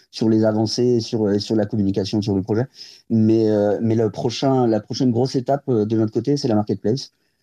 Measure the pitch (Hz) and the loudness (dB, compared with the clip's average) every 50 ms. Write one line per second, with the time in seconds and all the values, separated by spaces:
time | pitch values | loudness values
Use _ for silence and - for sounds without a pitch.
0 | _ _ - - 117 110 110 110 110 110 107 107 113 110 - 123 123 123 120 113 | _ _ -6 -2 0 2 2 4 2 2 2 0 -2 -2 -2 0 0 2 2 0
1 | 110 - 123 110 107 98 101 104 - - 113 107 101 101 117 107 98 98 101 110 | -2 -2 -4 -2 0 0 0 -2 -2 -2 0 0 0 0 -2 -2 -2 0 -2 -2
2 | 95 - 113 107 101 113 98 95 95 - 104 110 135 - _ - - - - - | -4 -2 -2 -2 -2 0 -2 -2 -2 -2 -2 -2 -2 -4 _ -20 -20 -20 -20 -16
3 | _ - 113 113 110 110 110 113 110 107 107 104 104 104 98 - 117 110 110 113 | _ -2 0 2 4 4 4 4 2 2 2 2 2 2 0 0 0 0 0 2
4 | 113 104 - - - 120 110 - 143 135 135 131 123 113 110 104 - - 117 - | 0 0 -2 -2 -6 -4 -4 -2 0 0 2 2 2 2 0 0 -2 -4 -4 -2
5 | 131 127 113 117 131 131 - 135 120 - 139 139 - 135 123 107 104 110 117 110 | 0 0 2 0 0 0 -2 -4 -2 -2 -2 -2 -2 -2 0 0 0 0 0 0
6 | 110 107 - 117 113 143 147 143 - 113 107 107 104 - 104 - - 104 123 139 | 0 0 -2 -2 -2 -2 -2 -2 0 0 0 0 0 -2 -4 -2 -2 -2 -2 -2
7 | - - _ _ _ _ _ _ | -6 -12 _ _ _ _ _ _